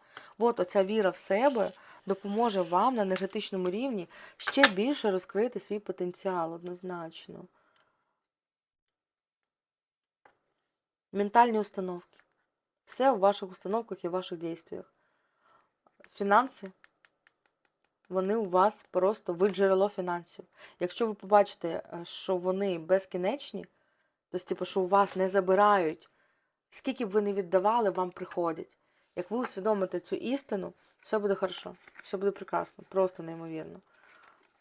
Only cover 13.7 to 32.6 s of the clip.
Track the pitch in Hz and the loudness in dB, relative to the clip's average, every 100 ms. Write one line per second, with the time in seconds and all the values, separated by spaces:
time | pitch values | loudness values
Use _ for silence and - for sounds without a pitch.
13.7 | 226 233 185 175 180 185 170 165 165 - | -4 -4 -8 -4 -4 -6 -8 -8 -10 -12
14.7 | - - _ _ _ _ _ _ _ _ | -14 -14 _ _ _ _ _ _ _ _
15.7 | _ _ _ - - 202 208 269 - 190 | _ _ _ -20 -6 2 4 2 -6 -18
16.7 | - _ _ _ _ _ _ _ _ _ | -18 _ _ _ _ _ _ _ _ _
17.7 | _ _ _ _ 185 190 226 196 185 208 | _ _ _ _ -4 -2 -2 0 4 4
18.7 | - - 185 185 214 - 170 202 185 196 | 2 -4 0 2 0 -6 0 0 2 4
19.7 | 190 208 202 180 175 170 - - _ - | 4 2 0 -6 -6 -8 -18 -20 _ -20
20.7 | _ 175 - 226 208 196 208 196 - 165 | _ -6 -2 -4 -4 4 6 6 0 -6
21.7 | 156 - 170 170 - - 185 180 190 202 | -6 -2 -2 -2 -10 -2 -2 0 0 0
22.7 | 170 160 190 190 180 185 277 - 196 - | -2 2 2 2 -2 -2 -4 -8 -12 -12
23.7 | _ _ _ _ _ _ 180 - 180 180 | _ _ _ _ _ _ -10 -6 -6 -4
24.7 | 196 180 202 196 185 185 196 185 190 208 | -2 4 4 4 2 2 2 4 6 8
25.7 | 202 160 170 _ _ _ _ _ _ _ | 6 2 -4 _ _ _ _ _ _ _
26.7 | - 269 254 214 208 202 202 175 185 202 | -8 -6 -4 0 0 0 -2 0 2 4
27.7 | 240 208 180 180 - - - 165 160 - | 4 2 0 -4 -6 -8 -4 -2 -4 -10
28.7 | _ _ _ _ 175 180 233 247 190 202 | _ _ _ _ -10 -6 -4 -4 -2 0
29.7 | 208 185 175 - - 226 269 - 202 175 | 0 0 -4 -6 -6 -4 -6 -4 -6 -6
30.7 | - _ _ - 214 202 190 190 - 175 | -12 _ _ -4 -2 0 0 -2 -6 -12
31.7 | - - - - 185 196 190 190 170 | -18 -20 -20 -12 -4 -2 -4 -4 -6